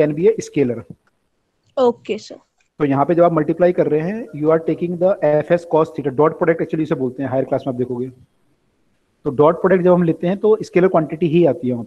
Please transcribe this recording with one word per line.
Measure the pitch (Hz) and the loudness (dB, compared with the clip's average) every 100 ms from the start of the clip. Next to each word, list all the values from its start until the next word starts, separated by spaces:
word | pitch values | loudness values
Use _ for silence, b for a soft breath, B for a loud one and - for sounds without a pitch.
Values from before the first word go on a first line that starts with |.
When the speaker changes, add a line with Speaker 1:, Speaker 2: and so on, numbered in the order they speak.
Speaker 1:
can | 151 | 0
be | 156 196 | 2 0
a | 220 | 0
scalar। | - 151 127 113 - - _ _ _ _ _ _ _ - | -2 -2 -2 -2 -12 -20 _ _ _ _ _ _ _ 0
Speaker 2:
ओके, | 247 233 - 214 | 0 0 -6 -10
sir। | - - _ _ _ - | -12 -20 _ _ _ -4
Speaker 1:
तो | |
यहाँ | 147 135 143 | 0 2 2
पे | |
जब | 170 | 4
आप | 170 | 4
multiply | 160 147 165 180 | 2 0 2 2
कर | 180 147 | 2 0
रहे | 151 | -2
हैं, | 165 220 - | -2 -8 -10
you | 143 151 | -4 0
are | 160 165 | 0 0
taking | 156 175 175 | -4 -4 -2
the | 185 202 | 0 0
F | 151 151 147 | 0 0 0
S | 175 - | -2 0
cos | 156 156 | 0 0
theta, | - 143 | -4 -4
Dot | 127 156 156 | 0 0 2
product | 165 165 | 0 0
actually | 160 160 | -2 -4
इसे | 151 | -4
बोलते | 151 131 123 | -4 -4 -6
हैं, | 135 | -4
higher | 131 | -4
class | 131 131 143 | -2 -4 -4
में | |
आप | 123 | -6
देखोगे। | 123 123 131 127 _ _ _ _ _ _ _ _ _ _ | -6 -6 -10 -12 _ _ _ _ _ _ _ _ _ _
तो | 147 | -4
dot | 127 151 | 2 2
product | 170 190 190 | 2 2 2
जब | 180 | 4
हम | 180 | 4
लेते | 170 160 175 | 2 0 -4
हैं, | 196 | 0
तो | 214 214 | 0 0
scalar | - 180 185 | 0 0 2
quantity | 185 151 160 170 | 2 -2 -2 0
ही | 165 160 | 2 2
आती | 123 123 | 0 -4
है | |
वहाँ | 120 | -6